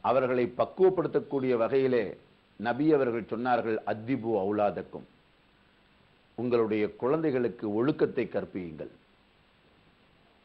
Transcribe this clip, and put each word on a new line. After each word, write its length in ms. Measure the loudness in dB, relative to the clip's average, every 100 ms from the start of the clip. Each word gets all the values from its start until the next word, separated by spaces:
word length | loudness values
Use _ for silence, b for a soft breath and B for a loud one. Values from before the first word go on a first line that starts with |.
அவர்களை 540 | 2 2 2 0 0 0
பக்குவப்படுத்தக்கூடிய 960 | -2 4 4 4 0 -2 -2 -2 0 2
வகையிலே 600 | 2 2 2 2 0 -8 _ _ _ _
நபி 360 | -4 0 4
அவர்கள் 340 | 4 2 -2 -4
சொன்னார்கள், 460 | -4 0 0 0 -4 -4
"அத்திபு 480 | -6 -4 -4 -2
அவுலாதக்கும், 720 | -2 0 0 0 -2 -10 -14 -18 _ _ _ _ _ _ _ _ _ _ _ _
உங்களுடைய 640 | -8 0 2 2 2 0 -2
குழந்தைகளுக்கு 800 | -2 0 0 0 -2 -4 -4
ஒழுக்கத்தை 560 | 0 0 2 0 0 -4
கற்பியுங்கள்." 580 | -4 -6 -10 -10 -12 -14 -16 _ _ _ _ _ _ _ _ _ _ _ _ _ _